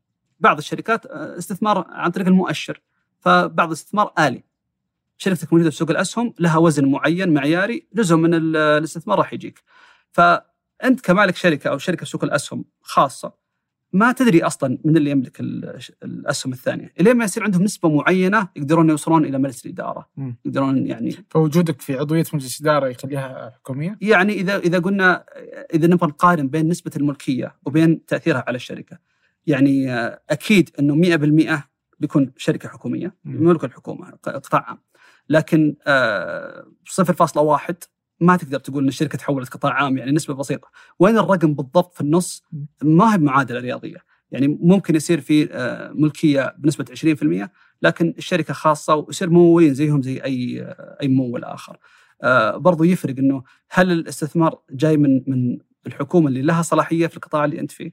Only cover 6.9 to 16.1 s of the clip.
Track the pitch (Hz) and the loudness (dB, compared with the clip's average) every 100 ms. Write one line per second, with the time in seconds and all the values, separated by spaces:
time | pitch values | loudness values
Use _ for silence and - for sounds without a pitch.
6.9 | 139 147 175 190 147 139 170 202 233 - | 0 0 0 0 0 2 0 -2 -6 -6
7.9 | 196 196 165 165 165 160 156 151 151 156 | -2 2 4 4 2 0 0 2 2 0
8.9 | 170 208 190 147 120 - - _ _ _ | -8 -4 -2 -2 -6 -14 -18 _ _ _
9.9 | _ _ - 175 170 - _ _ _ 226 | _ _ 2 4 2 -2 _ _ _ 0
10.9 | 247 - 180 202 - 180 147 143 135 - | 0 2 2 2 2 0 0 -2 -4 -4
11.9 | 165 147 - 151 143 - 123 - _ - | -6 -6 -8 -4 -4 -6 -12 -14 _ -4
12.9 | - 139 - - - _ _ _ _ _ | 0 0 -2 -16 -18 _ _ _ _ _
13.9 | 185 233 247 247 170 - - 135 127 156 | 2 2 4 4 4 2 -2 -4 -2 2
14.9 | 160 143 143 123 - 123 - - - - | 2 2 0 -2 -8 -10 -8 -12 -14 -20
15.9 | _ - | _ -14